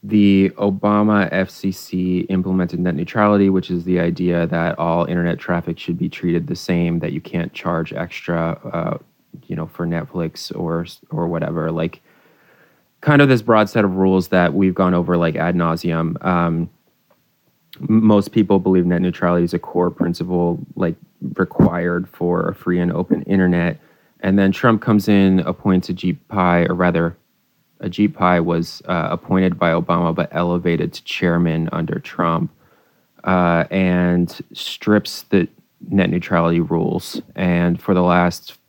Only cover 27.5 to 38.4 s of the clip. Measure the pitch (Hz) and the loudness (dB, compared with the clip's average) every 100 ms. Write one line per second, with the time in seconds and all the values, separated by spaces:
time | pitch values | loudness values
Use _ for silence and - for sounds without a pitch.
27.5 | _ _ _ 101 90 104 - 90 87 82 | _ _ _ -10 0 0 2 2 2 2
28.5 | 85 85 - - 87 78 90 - 92 92 | 0 -2 -8 -6 -4 -2 -6 -2 2 2
29.5 | 87 87 82 87 87 87 82 87 - 87 | 0 0 0 0 0 0 -2 -4 -2 -2
30.5 | 87 87 82 85 - - - 90 85 85 | 0 0 0 -2 -6 -10 -2 0 2 2
31.5 | 80 80 82 80 - - - 85 82 165 | 0 -2 -4 -4 -6 -8 -4 -2 0 -4
32.5 | _ _ _ _ _ _ _ - 92 87 | _ _ _ _ _ _ _ -2 2 2
33.5 | 85 - 95 92 90 87 87 87 - - | 2 0 0 2 2 2 2 0 -4 -16
34.5 | - - - - 107 - - - 98 85 | -12 -12 -6 2 2 2 -14 0 0 0
35.5 | _ _ _ - 98 90 90 - 85 85 | _ _ _ -2 0 2 0 0 0 2
36.5 | 85 82 82 - 90 - - - - 92 | 2 0 0 0 -2 -6 -14 -12 -4 0
37.5 | 87 87 87 - 92 90 87 87 87 | 2 2 0 0 2 4 4 2 -2